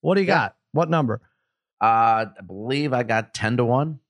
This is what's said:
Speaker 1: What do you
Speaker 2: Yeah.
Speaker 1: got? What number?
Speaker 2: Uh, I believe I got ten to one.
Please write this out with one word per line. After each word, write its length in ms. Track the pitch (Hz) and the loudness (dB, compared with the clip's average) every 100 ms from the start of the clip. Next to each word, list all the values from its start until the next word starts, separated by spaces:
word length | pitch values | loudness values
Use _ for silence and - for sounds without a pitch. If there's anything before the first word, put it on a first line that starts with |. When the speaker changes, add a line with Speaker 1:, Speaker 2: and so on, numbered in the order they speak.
Speaker 1:
What 160 | 151 196 | 0 0
do 40 | |
you 60 | 185 | 2
Speaker 2:
Yeah. 80 | |
Speaker 1:
got? 220 | 185 107 _ _ | 0 0 _ _
What 180 | 143 165 | -2 0
number? 300 | 165 135 110 _ _ _ _ _ _ | 0 0 -4 _ _ _ _ _ _
Speaker 2:
Uh, 60 | 110 | 2
I 560 | 113 113 113 110 - 92 | 4 4 2 -2 -10 -18
believe 460 | 95 113 135 147 | -14 -6 -4 -2
I 120 | 127 | -2
got 280 | 117 113 110 | 0 -2 -2
ten 240 | - 110 123 | -4 -2 0
to 60 | |
one. 360 | 120 123 151 147 _ | 2 2 0 -6 _